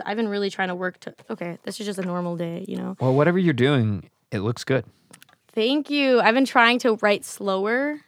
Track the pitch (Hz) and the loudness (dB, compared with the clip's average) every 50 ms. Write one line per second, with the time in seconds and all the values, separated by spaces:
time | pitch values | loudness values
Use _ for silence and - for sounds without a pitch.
0 | - - 208 220 226 208 202 202 202 196 - - 190 185 180 180 185 185 180 _ | -6 -6 -4 -4 -2 -2 -2 -2 -4 -4 -4 -4 -4 -4 -4 -4 -6 -6 -8 _
1 | - - - - - - - - 175 175 165 - _ - - - 208 208 196 185 | -12 -16 -16 -16 -14 -12 -10 -10 -8 -10 -10 -10 _ -12 -12 -8 -8 -8 -6 -6
2 | 185 180 175 180 175 175 175 165 175 170 165 175 190 - - 185 185 185 190 - | -6 -6 -6 -6 -6 -6 -6 -6 -6 -6 -8 -8 -10 -10 -8 -8 -8 -8 -6 -2
3 | - - 131 139 151 170 175 190 185 170 143 117 123 143 147 131 113 110 104 90 | 0 2 4 4 4 4 4 4 2 2 2 2 2 4 4 2 2 2 0 -4
4 | 80 - _ _ _ _ - 104 95 113 117 - - - 131 127 - - _ _ | -6 -12 _ _ _ _ -6 -4 -4 -4 -4 -4 -2 -2 -2 -2 -2 -6 _ _
5 | _ _ - _ _ _ _ _ _ _ _ 226 220 240 277 302 285 - 285 294 | _ _ -20 _ _ _ _ _ _ _ _ -4 -2 0 0 -2 -2 -2 -2 0
6 | 277 262 254 233 196 214 226 262 269 - - 262 233 233 240 247 - 247 220 - | 2 2 4 4 6 4 4 4 2 4 4 4 6 6 4 4 2 0 2 2
7 | - 208 202 - - - - - 202 196 190 190 196 214 233 254 277 294 302 294 | 2 2 2 2 0 -6 -12 -8 -4 -2 -2 -2 0 0 0 0 -2 -2 -4 -6
8 | - | -12